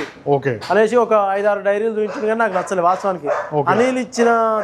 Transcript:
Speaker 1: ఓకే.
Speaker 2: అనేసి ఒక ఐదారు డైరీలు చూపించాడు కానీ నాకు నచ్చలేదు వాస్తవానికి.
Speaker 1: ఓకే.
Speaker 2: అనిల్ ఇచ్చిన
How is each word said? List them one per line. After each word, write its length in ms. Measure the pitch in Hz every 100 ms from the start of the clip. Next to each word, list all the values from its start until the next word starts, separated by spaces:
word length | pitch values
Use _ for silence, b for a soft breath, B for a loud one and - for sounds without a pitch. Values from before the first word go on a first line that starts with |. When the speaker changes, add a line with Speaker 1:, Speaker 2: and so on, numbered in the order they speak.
| 147 - -
Speaker 1:
ఓకే. 320 | 139 131 110 -
Speaker 2:
అనేసి 240 | 185 214 240
ఒక 140 | 214 214 196
ఐదారు 300 | 196 208 202
డైరీలు 320 | 196 208 226
చూపించాడు 340 | 214 214 262 214
కానీ 140 | 226
నాకు 120 | 226
నచ్చలేదు 300 | 185 180 190
వాస్తవానికి. 460 | 170 185 196 180 143 - -
Speaker 1:
ఓకే. 180 | 151 143
Speaker 2:
అనిల్ 260 | 196 254 254
ఇచ్చిన 640 | 240 - 233 233 226 214